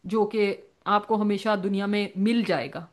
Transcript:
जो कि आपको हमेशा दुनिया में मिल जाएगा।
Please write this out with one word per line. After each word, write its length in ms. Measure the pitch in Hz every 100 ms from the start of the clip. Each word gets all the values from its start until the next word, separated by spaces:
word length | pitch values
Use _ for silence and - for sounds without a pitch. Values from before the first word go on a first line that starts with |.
| 185
जो 200 | 220 208
कि 460 | 220 202 - - _ -
आपको 280 | 208 208 220
हमेशा 400 | 208 202 220 208
दुनिया 320 | 190 196 202
में 260 | 208 202 185
मिल 260 | 202 233
जाएगा। 440 | 220 160 127 160 160